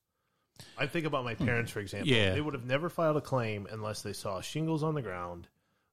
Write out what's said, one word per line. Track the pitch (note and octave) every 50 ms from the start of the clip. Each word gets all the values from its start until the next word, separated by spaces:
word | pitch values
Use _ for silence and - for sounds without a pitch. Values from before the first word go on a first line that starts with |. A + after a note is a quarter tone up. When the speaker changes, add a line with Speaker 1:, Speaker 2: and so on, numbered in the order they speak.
| _ _ _ _ _ _ _ _ _ _ _ - - - -
Speaker 1:
I | - B2+
think | B2 - E3+ D3+
about | D#3 C#3+ C3+ B2
my | A#2+ A2+
Speaker 2:
Hmm. | - E3
Speaker 1:
parents, | B2 A#2+ A#2+ A#2 -
for | - A2
example. | G#2 G2 - G2+ - D#3
Speaker 2:
Yeah. | B2+ A2+ G#2 F#2+ F#2
Speaker 1:
They | C#3+
would | D3+ D3+ C#3+
have | C3 A#2
never | B2+ C3 C#3+ E3 E3+
filed | - - E3 D#3 D3+
a | D3
claim | - - C3+ B2+ A#2 A2 G#2+ G2+ G2+ -
unless | A2 A2 G#2+ G#2+ G#2+ - -
they | G#2 G2
saw | - - G#2+ F#2+ F#2
shingles | F2 - - D3+ D#3+ D#3+ D#3+ D3+ D3+
on | D#3+ D#3
the | D3 A#2+
ground | G2+ F2+ F2+ F2 F2 F2 F2 F2 - _ _ _ _ _ _ _ _